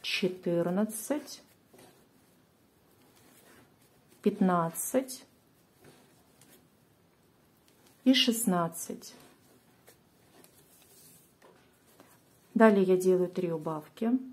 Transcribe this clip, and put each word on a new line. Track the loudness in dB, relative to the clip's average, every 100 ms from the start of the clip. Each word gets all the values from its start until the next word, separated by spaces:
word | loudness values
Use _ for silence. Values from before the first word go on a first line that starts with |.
четырнадцать, | -6 -4 -4 -4 -4 -2 0 -2 -2 -6 -8 -8 -8 -20 -20 _ _ -20 -20 -20 _ _ _ _ _ _ _ _ _ _ _ _ -20 -20 -20 -20 -20 _ _ _ _ -4
пятнадцать | -4 0 2 2 0 -6 -4 -4 -4 -14 -20 _ _ _ _ _ -20 -20 -20 _ _ _ -20 -20 _ _ _ _ _ _ _ _ _ _ _ _ -20 _
и | 2
шестнадцать. | 4 2 0 0 0 -2 -6 -12 -14 -16 -20 -20 _ _ -20 _ _ -20 _ _ _ _ -20 -20 -20 _ -20 -20 -20 -20 -20 _ _ -20 -20 _ _ _ _ -20 -20 _ _ _
Далее | 6 6 6
я | 4 4
делаю | 4 2 0
три | -2 -6
убавки. | -6 -6 -8 -12 -6 -2 -2 -4